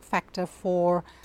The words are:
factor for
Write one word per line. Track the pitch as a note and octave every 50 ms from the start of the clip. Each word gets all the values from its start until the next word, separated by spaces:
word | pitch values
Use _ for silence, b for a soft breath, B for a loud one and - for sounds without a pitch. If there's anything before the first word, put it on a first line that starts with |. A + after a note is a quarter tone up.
| - -
factor | - F3+ - - - F#3 F3+
for | - - - - F#3 F3+ F3+ F3 F3 F3 E3+ E3+ B B B B